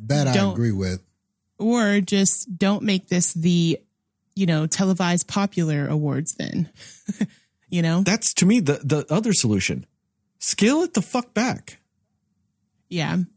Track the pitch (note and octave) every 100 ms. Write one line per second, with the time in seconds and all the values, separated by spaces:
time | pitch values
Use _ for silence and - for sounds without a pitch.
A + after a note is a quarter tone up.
0 | A2 D3 C3+ D#3 G3 F3 A#2 G2 F#2 F#2
1 | - _ _ _ _ - A3 A#3+ G#3 G3+
2 | F3+ G3+ G3 - - F3 G3 G#3 G#3+ F#3+
3 | - F3+ F3 E3+ E3+ F3 E3 - _ _
4 | _ _ _ G3 F#3 D#3 D#3 - F#3+ F#3
5 | F3+ F3 - G3+ G3 - D#3+ D3+ C#3 D3+
6 | D3 C3 D#3+ - - - D#3 - - -
7 | - - G#3 - _ _ _ F3 E3 E3+
8 | F#3+ A3+ - - F3+ A#3+ C#3+ C#3+ C#3 D3+
9 | - E3 A3 F#3 A#2 G2+ - C2 - _
10 | _ _ _ _ - - G#3 D4+ E4+ G#3+
11 | - B3 A#3+ G#3 A#3+ - - - _ _
12 | _ _ _ _ _ _ _ _ _ F3
13 | D3+ F3 F3